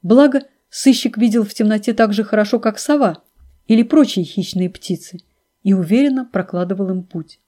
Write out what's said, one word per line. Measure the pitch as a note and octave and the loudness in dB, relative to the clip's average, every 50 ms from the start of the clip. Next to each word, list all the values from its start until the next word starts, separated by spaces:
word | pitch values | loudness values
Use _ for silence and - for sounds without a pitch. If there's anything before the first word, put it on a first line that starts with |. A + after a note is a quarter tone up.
| - | 0
Благо, | F3 A3 B3+ C#4+ D4 C4 C#4 C#4 _ _ _ _ _ | 4 4 6 6 4 2 0 -4 _ _ _ _ _
сыщик | - - - C4+ B3+ - - A#3+ G#3 G#3+ | -16 0 2 2 2 4 0 -6 -2 0
видел | A3+ A#3+ G#3 A#3 G#3+ | 0 0 2 0 -2
в | G3+ - | -2 -4
темноте | - A3 G#3+ G#3+ G#3+ G#3 - A3+ | -2 -2 0 0 0 -2 -4 0
так | G#3 A3+ G#3+ G#3 | 0 0 0 2
же | G3+ A3 | -2 -2
хорошо, | G#3+ - G#3+ G#3 G3+ - A#3 | -2 0 -2 0 0 -2 -2
как | G#3+ A3+ G#3+ - | -2 -4 -6 -6
сова | - - D4 D4 C4+ F#3+ D#3+ - _ _ _ _ _ _ _ _ _ _ | -4 -2 0 2 2 0 -2 -4 _ _ _ _ _ _ _ _ _ _
или | A3 A3+ A#3 | 2 2 2
прочие | A#3 - D#4 C#4+ - - G3 F3 | 2 4 2 2 2 0 -4 -6
хищные | - - - F3+ - - F#3 F#3 F3+ | -4 -6 -8 -8 -6 -4 -4 -4 -4
птицы, | F#3 - - - F#3 D#3+ - - - F3 _ _ _ _ _ _ _ _ _ | -6 -12 -8 -8 -8 -8 -8 -16 -20 -20 _ _ _ _ _ _ _ _ _
и | G3+ G3 | 0 0
уверенно | F#3+ F3+ D#3+ G3+ B3 C#4 D4 C4 C4 B3+ | 0 2 0 2 2 2 2 0 -2 -6
прокладывал | A#3+ - G3 F#3 F#3 - F3 F3+ F3+ F#3+ F#3 G3+ F#3 | -4 -6 -6 -6 -4 -6 -6 -4 -4 -4 -6 -4 -4
им | F#3+ F#3 F3+ | -4 -6 -8
путь. | _ _ E3+ D#3 _ - _ _ | _ _ -12 -12 _ -18 _ _